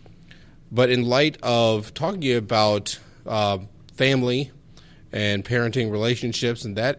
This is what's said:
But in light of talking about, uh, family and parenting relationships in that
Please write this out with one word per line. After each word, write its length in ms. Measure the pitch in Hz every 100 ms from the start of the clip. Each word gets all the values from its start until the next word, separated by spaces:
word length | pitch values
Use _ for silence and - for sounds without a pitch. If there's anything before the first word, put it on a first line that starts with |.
| - - - - - - -
But 180 | 113 127
in 140 | 123
light 340 | 120 127 151 -
of 500 | 117 117 113 107 107
talking 400 | - 160 196 139
about, 640 | 120 104 113 107 104 101 - - -
uh, 340 | - 110 104 98 101 - -
family 560 | - 131 135 123 127 143 - - - - - -
and 320 | 104 104 101
parenting 480 | 98 120 117 123 113
relationships 720 | 104 113 117 123 - 120 120
in 100 | 113
that 240 | 101 123